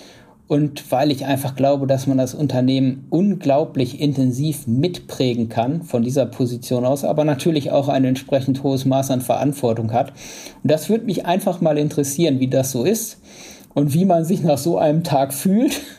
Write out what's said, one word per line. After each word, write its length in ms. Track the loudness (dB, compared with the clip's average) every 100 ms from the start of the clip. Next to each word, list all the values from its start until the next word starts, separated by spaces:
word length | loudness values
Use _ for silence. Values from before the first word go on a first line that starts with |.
| -20 -20 -20 -14 -2
Und 420 | 0 0 -4 -4
weil 200 | 0 0
ich 140 | -2
einfach 300 | -2 -2 -2
glaube, 320 | 0 2 2 0
dass 200 | 0 0
man 120 | 0
das 160 | 0
Unternehmen 720 | -2 -2 2 2 2 2 -2 -2
unglaublich 880 | 0 2 0 2 2 2 -2 -4 0
intensiv 680 | -2 2 0 0 -2 -2 -2
mitprägen 840 | 0 0 -2 -8 -2 0 0 -2
kann 340 | -2 -2 -2
von 200 | -2 -2
dieser 240 | 0 0 -2
Position 580 | -2 -4 -4 -4 -2
aus, 200 | 0 0
aber 200 | 0 0
natürlich 460 | 0 0 0 0 0
auch 180 | 0 2
ein 160 | 2
entsprechend 580 | 2 0 0 -2 0 -2
hohes 220 | 0 0 2
Maß 240 | 0 0
an 80 | -2
Verantwortung 720 | 0 0 0 0 0 0 0
hat. 200 | 0 -2 -6 -18 -18 -20 -4
Und 80 | 0
das 180 | 2 2
würde 160 | -2
mich 220 | -2 -4 -2
einfach 340 | 0 0 0
mal 180 | 0 2
interessieren, 640 | 0 -2 -2 0 2 2
wie 80 | 0
das 240 | 0 0
so 100 | 0
ist 360 | 0 0 -4 -14 -20 -20 -20 -20 -8
und 180 | -2 2
wie 120 | 2 4
man 180 | 4
sich 180 | 2 0
nach 160 | 2 0
so 200 | 0 2
einem 260 | 2 2
Tag 280 | 2 0 0
fühlt. 460 | -2 0 2 2 0 -8